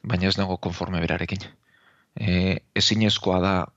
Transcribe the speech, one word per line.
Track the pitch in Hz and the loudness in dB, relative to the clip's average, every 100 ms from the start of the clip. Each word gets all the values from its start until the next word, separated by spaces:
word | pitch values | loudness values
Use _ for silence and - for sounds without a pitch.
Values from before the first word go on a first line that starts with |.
baina | - 90 95 | -2 0 0
ez | 95 | 0
nago | 98 92 | -2 -2
konforme | 90 85 87 90 | -4 -6 -4 -2
berarekin. | 82 80 - 95 - _ _ _ _ _ _ - | 0 -2 -2 -6 -8 _ _ _ _ _ _ -6
Eh, | 107 90 92 92 _ | 0 2 2 -2 _
ezinezkoa | - - 107 110 - 101 92 | 0 2 4 2 2 0 2
da | 92 95 - | 2 0 -2